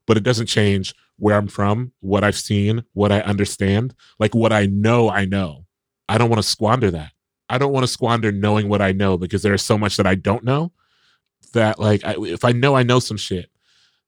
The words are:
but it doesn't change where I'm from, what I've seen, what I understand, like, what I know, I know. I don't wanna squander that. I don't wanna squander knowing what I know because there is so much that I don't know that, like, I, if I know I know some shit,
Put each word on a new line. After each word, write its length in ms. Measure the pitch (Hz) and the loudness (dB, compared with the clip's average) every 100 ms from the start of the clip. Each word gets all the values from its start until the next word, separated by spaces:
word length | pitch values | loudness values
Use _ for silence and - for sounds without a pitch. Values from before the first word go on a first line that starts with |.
| - | 0
but 120 | 110 | 0
it 60 | |
doesn't 220 | 104 113 113 | 2 -2 -2
change 480 | - 104 98 95 - _ - | 0 2 0 -2 -12 _ -4
where 180 | 104 104 | 0 2
I'm 120 | 104 | 0
from, 440 | - 101 107 123 - | -2 0 0 -4 -10
what 240 | 98 101 | -2 0
I've 140 | 104 98 | 0 -2
seen, 460 | - 104 101 113 - | -2 0 0 -2 -4
what 180 | - 101 | -2 2
I 100 | 101 | 2
understand, 760 | 101 101 101 - 98 101 127 - _ - | 0 -2 -2 -2 0 0 -2 -8 _ -4
like, 160 | 107 117 | -2 0
what 180 | 113 | 2
I 140 | 107 101 | 2 0
know, 420 | 98 107 120 113 | 2 2 2 2
I 160 | 101 98 | 0 -2
know. 400 | 98 90 71 87 _ _ _ - | -2 -4 -8 -20 _ _ _ -2
I 120 | 110 | 0
don't 100 | 117 | 2
wanna 140 | 113 | 0
squander 480 | 101 - 107 127 104 | 0 -2 0 2 0
that. 200 | 85 71 _ _ _ - | -2 -8 _ _ _ -8
I 80 | 123 | -4
don't 160 | 139 | -2
wanna 140 | 139 127 | 0 -2
squander 440 | - 123 117 110 | -2 -2 0 -2
knowing 380 | 101 104 107 101 | 0 0 0 0
what 140 | 101 | 0
I 80 | 98 | 0
know 260 | 95 98 92 | 0 0 0
because 240 | 90 98 | -2 -2
there 140 | 104 95 | 0 0
is 80 | |
so 160 | - 110 | 0 0
much 180 | 104 - | 0 0
that 80 | 95 | 0
I 80 | |
don't 300 | 95 - 113 | 0 0 -2
know 280 | 117 139 175 - _ _ _ _ _ _ _ | 0 -2 -2 -8 _ _ _ _ _ _ _
that, 260 | 117 110 - | 0 0 0
like, 260 | 107 104 - | 0 0 -2
I, 100 | 104 | -6
if 260 | 98 85 123 | -6 -2 0
I 60 | |
know 240 | 120 139 135 | 2 2 2
I 80 | |
know 160 | 123 127 | 4 2
some 180 | - 107 | 0 -4
shit, 320 | - 92 85 _ _ _ _ _ | -6 -6 -8 _ _ _ _ _